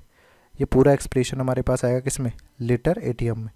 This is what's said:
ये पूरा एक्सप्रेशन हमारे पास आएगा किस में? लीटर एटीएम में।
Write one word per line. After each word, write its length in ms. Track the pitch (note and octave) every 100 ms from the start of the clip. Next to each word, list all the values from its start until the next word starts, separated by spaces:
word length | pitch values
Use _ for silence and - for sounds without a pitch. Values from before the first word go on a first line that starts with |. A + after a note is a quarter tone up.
| _ _ _ _ _
ये 100 | - C3+
पूरा 260 | B2+ C#3
एक्सप्रेशन 480 | C#3+ - C3 B2 C3
हमारे 220 | C3 B2+
पास 220 | B2+ B2+
आएगा 160 | B2 B2+
किस 200 | C3+ -
में? 120 | B2 - _ -
लीटर 380 | A#2 B2 D#3 G3+
एटीएम 380 | C3 A2+ A#2 A2+
में। 120 | A2